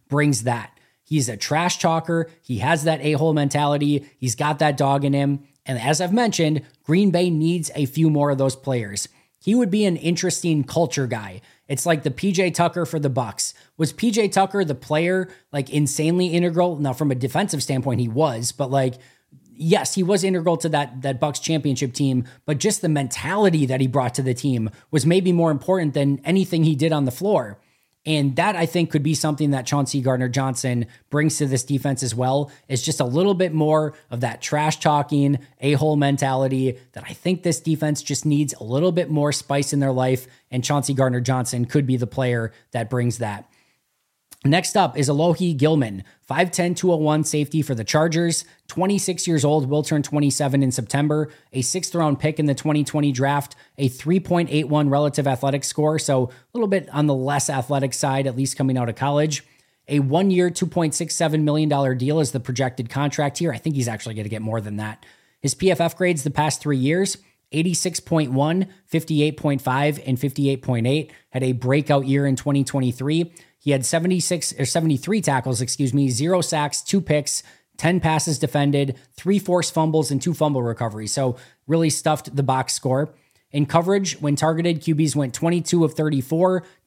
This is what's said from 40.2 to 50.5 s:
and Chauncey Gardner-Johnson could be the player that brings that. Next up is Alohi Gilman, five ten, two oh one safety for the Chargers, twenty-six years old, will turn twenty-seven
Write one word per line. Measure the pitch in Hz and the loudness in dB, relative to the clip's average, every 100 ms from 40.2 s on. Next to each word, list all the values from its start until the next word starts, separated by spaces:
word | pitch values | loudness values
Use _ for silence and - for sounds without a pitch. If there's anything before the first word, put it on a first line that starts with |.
| - _ _ | -4 _ _
and | 127 | -4
Chauncey | 120 147 139 | -2 0 0
Gardner-Johnson | 135 131 123 123 131 120 123 120 | 2 2 2 0 -2 -2 -4 0
could | 151 127 | 0 2
be | 127 | 0
the | 123 | -2
player | 135 127 117 113 - _ | -2 -2 -2 -4 -8 _
that | 120 117 | -6 -4
brings | 127 120 117 | 0 0 -2
that. | 107 101 - _ _ _ _ _ _ _ _ - | -6 -8 -14 _ _ _ _ _ _ _ _ -2
Next | 139 175 - 214 | 2 2 2 2
up | 160 139 | 2 2
is | 139 | 0
Alohi | 143 170 165 180 139 | 2 2 2 0 2
Gilman, | 151 156 113 98 - _ | 4 4 0 -4 -12 _
five | - 139 185 | -4 -2 0
ten, | - 175 170 | 0 -2 0
two | 185 | 0
oh | 160 | 2
one | 151 151 | 2 0
safety | 156 151 147 156 | 0 -2 0 -2
for | 139 | -2
the | 113 | -4
Chargers, | 107 151 165 160 170 151 - _ - | 0 2 2 2 0 -2 -6 _ -10
twenty-six | - 190 196 - 170 175 | -2 0 0 -2 -4 0
years | 156 | 2
old, | 147 151 131 | 4 2 2
will | 147 | 0
turn | 147 151 | 0 0
twenty-seven | - 147 143 - 139 | 0 2 2 2 0